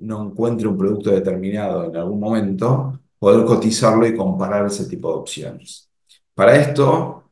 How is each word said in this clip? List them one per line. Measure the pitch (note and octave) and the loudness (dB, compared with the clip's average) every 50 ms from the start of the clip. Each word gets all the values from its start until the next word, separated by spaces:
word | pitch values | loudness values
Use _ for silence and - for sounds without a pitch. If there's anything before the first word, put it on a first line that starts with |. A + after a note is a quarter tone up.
no | G2+ A2 A2 G#2+ G#2 | -10 -10 -8 -8 -8
encuentre | G2 G2 A2+ A#2 A#2 A#2 A2 G#2+ | -8 -4 -2 -2 -2 -2 -2 -2
un | G#2 F#2+ | -2 0
producto | F2+ F#2+ G2+ G#2 G2+ - G#2 | 0 0 0 -2 -2 0 0
determinado | G2 F#2+ F#2+ F#2+ F2+ F#2 F#2+ G2 G2+ G#2 G#2 F#2+ F2+ F2 E2+ | 0 2 0 -2 -4 -4 -6 -6 -6 -4 -4 -4 -4 -6 -6
en | E2 D#2+ | -6 -8
algún | E2 E2+ F#2 G#2 G#2 | -8 -6 -6 -6 -4
momento, | G#2 A2 A2+ A2 G#2 G2 F#2+ F#2 A2 B2 C3 C3+ C3+ - - - - _ _ | -4 -2 -2 -2 -2 -2 -4 -2 0 0 0 0 -2 -6 -10 -12 -16 _ _
poder | _ G#2 G2+ A2 A2+ - | _ 4 6 6 6 6
cotizarlo | - A2+ - G#2 A2 A2 - A#2+ A2 A2 A2+ A#2 | 4 2 2 2 0 0 2 2 4 4 4 4
y | A2+ A2 | 2 0
comparar | G2+ F#2+ F#2 F2+ F#2 F#2+ F#2+ G2+ G2+ G2+ | 0 -2 -2 -2 -2 -4 -2 -2 -2 -2
ese | G2 - - F2 | -2 -4 -6 -6
tipo | - F2 E2+ E2 E2 D#2+ | -8 -8 -8 -6 -6 -6
de | D#2 | -6
opciones. | - - - D2+ D2 - - - - - - - _ _ _ _ _ _ _ _ _ _ _ | -8 -10 -12 -12 -12 -14 -14 -16 -20 -20 -20 -20 _ _ _ _ _ _ _ _ _ _ _
Para | - G2 A#2 C3+ | 4 6 6 6
esto, | D3 - - - C#3+ C#3 B2+ D#3 F3 F3 - - - _ _ | 6 4 2 2 2 2 2 2 0 -2 -6 -10 -14 _ _